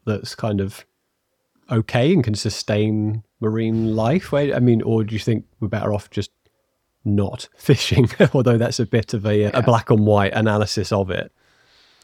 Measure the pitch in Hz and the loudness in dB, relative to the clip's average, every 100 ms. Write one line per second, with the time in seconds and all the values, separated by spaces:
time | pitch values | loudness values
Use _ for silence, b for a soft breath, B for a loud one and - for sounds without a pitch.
0 | - 104 - - 113 101 98 - - _ | -6 -4 -6 -8 -4 -2 -4 -8 -20 _
1 | _ _ _ _ _ _ - 113 - 120 | _ _ _ _ _ _ -4 -2 0 0
2 | 139 190 110 107 113 - - 104 107 107 | 2 2 0 -2 -4 -6 -2 0 0 0
3 | 107 110 - - 110 110 113 113 113 110 | -2 -4 -10 -6 -4 -2 -2 -2 -2 0
4 | 110 175 - 143 143 131 123 117 - 113 | 0 0 -2 -2 0 2 4 4 2 0
5 | 107 110 - 107 - _ 107 107 104 104 | -2 -4 -2 -2 -4 _ -6 -4 -2 -4
6 | - - 101 _ _ _ _ _ _ _ | -4 -8 -8 _ _ _ _ _ _ _
7 | 110 101 98 110 - _ - 131 - - | -2 0 0 -4 -14 _ 0 0 2 2
8 | 120 - 170 139 123 113 117 - 113 117 | 2 2 2 4 2 2 0 -2 -2 -2
9 | 110 117 104 104 110 131 113 113 - 110 | -2 -4 0 2 2 0 2 2 2 2
10 | 107 104 98 - 110 104 101 - 95 104 | 4 4 2 0 0 0 -2 -4 -2 -2
11 | 95 87 - b b b b b b b | -2 -4 -8 b b b b b b b